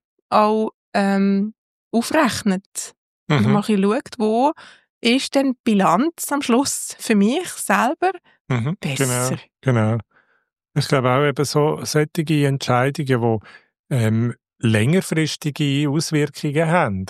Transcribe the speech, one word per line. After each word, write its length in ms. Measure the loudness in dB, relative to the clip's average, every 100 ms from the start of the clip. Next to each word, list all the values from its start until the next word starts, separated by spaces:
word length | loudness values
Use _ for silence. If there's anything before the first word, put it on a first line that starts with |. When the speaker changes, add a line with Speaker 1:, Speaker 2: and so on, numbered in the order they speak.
| _ _ -2
Speaker 1:
auch, 400 | 2 2 2 -2 -6 _
ähm, 600 | -2 0 2 2 2 -2 -6 _ _ _
aufrechnet. 1040 | -4 0 2 2 0 -2 -4 -6 -14 -14 -16 _ _ -2
Und 180 | 0 2
Speaker 2:
Mhm. 60 |
Speaker 1:
mal 80 | 2
ein 60 | 2
bisschen 160 | 0
schaut, 260 | 2 0 -4 -4
wo 340 | -2 2 0 -2 -10 -20 _ _
ist 320 | 0 0 0
denn 180 | 0 0
die 60 | -2
Bilanz 680 | 0 2 4 2 0 -4 -6
am 120 | -4
Schluss 540 | 0 0 0 -4 -10 -8
für 160 | 0
mich 340 | 2 2 0 -4
selber 640 | -6 -2 0 0 -2 -4 -4 _ _ -6
Speaker 2:
Mhm. 280 | -4 -2 -4
Speaker 1:
besser? 560 | -4 -2 -2 0 -2 -4 -10 _
Speaker 2:
Genau, 320 | 0 2 2
genau. 60 | -2 -6 _ _ _ _ _ _
Ich 140 | -6 0
glaube 220 | 0 2
auch 140 | 2 0
eben 180 | 0
so 360 | -2 0 0 -2
solche 640 | -4 -2 -2 -2 -2 0 0
Entscheidungen, 920 | 0 0 0 0 -2 -2 0 2 0 -4 -20 _ _ -6
die, 60 |
ähm, 400 | -2 0 0 -2 -6 _ _
längerfristige 1300 | 0 2 2 2 0 -2 -2 -4 -6 -2 -2 0 0
Auswirkungen 800 | -2 -2 -2 -2 -4 -4 -2 0
haben, 340 | 2 0 -2 -2